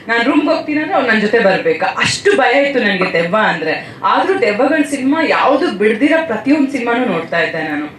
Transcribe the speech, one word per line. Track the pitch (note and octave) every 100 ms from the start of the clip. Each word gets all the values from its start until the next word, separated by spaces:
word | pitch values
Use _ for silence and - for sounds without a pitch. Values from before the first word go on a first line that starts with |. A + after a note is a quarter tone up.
| -
ನಾನ್ | A#3 A#3
ರೂಮ್ಗೆ | D4 D4+
ಹೋಗ್ತೀನಿ | D#4+ - D4
ಅಂದ್ರೆ | D#4 F4
ಅವ್ರು | B3
ನನ್ | G#3+
ಜೊತೆ | G#3 A#3
ಬರ್ಬೇಕು. | F#3+ F3 D#3 D#3+ F#3+
ಅಷ್ಟು | F#3 - - G4+ G4
ಭಯ | C#4 E4
ಇತ್ತು | C#4 C4+
ನನ್ಗೆ | G#3+ F#3+ F3+
ದೆವ್ವ | E3+ E3+ G#3+
ಅಂದ್ರೆ. | G#3 E3+ D#3+ C#3 - -
ಆದ್ರೂ | - C4+ E4 F#4+
ದೆವ್ವಗಳ | G#3+ G3+ D4 D#4+
ಸಿನಿಮಾ | D4 C#4 C4 D#4 C#4+
ಯಾವ್ದು | F3 B3 D4 E4+
ಬಿಡ್ದಿರ | G3 G#3+ - C#4+ D#4+ D#4+
ಪ್ರತಿಯೊಂದ್ | G#3+ C4 D#4 C4+
ಸಿನಿಮಾನು | C4+ A#3 B3 B3+
ನೋಡ್ತಾ | E3+ - E3+
ಇದ್ದೆ | D#3+ E3
ನಾನು. | D#3+ D3 D3